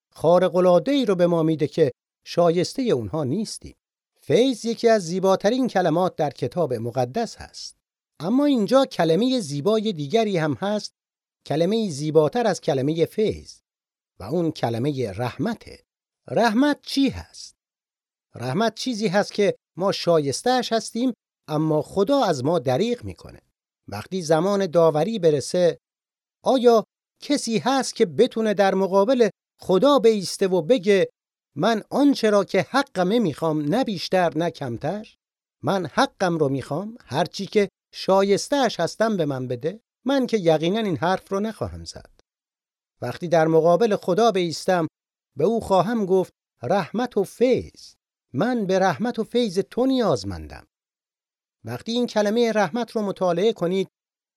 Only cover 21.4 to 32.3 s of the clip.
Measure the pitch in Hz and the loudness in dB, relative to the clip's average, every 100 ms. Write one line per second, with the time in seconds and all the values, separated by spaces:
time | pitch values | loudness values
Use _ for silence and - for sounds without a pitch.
21.4 | - 151 156 151 143 190 202 277 214 143 | -6 -2 0 0 -2 -2 2 2 2 0
22.4 | 131 175 131 127 226 240 101 87 - - | 0 -2 0 0 0 -4 -8 -14 -18 -20
23.4 | _ _ _ _ - 101 - 185 151 160 | _ _ _ _ -14 -12 -8 -6 0 2
24.4 | 185 202 190 165 165 151 185 226 165 147 | 2 0 0 4 4 2 -2 0 2 2
25.4 | - 180 175 - _ _ _ _ _ _ | 0 0 2 0 _ _ _ _ _ _
26.4 | 190 254 233 226 - _ _ _ - 285 | 0 2 4 4 2 _ _ _ -4 -4
27.4 | - 220 208 269 - - 220 139 247 220 | 0 -2 0 0 -2 0 0 2 0 0
28.4 | 220 190 196 196 190 196 202 262 214 - | -2 2 2 2 2 2 2 2 2 -2
29.4 | _ _ - 185 262 277 226 214 170 - | _ _ 0 4 4 6 4 2 -2 -2
30.4 | 196 180 151 247 180 196 165 _ _ _ | 0 0 2 2 4 2 2 _ _ _
31.4 | _ 131 196 226 - 208 285 262 214 | _ -2 0 -2 -2 2 2 4 2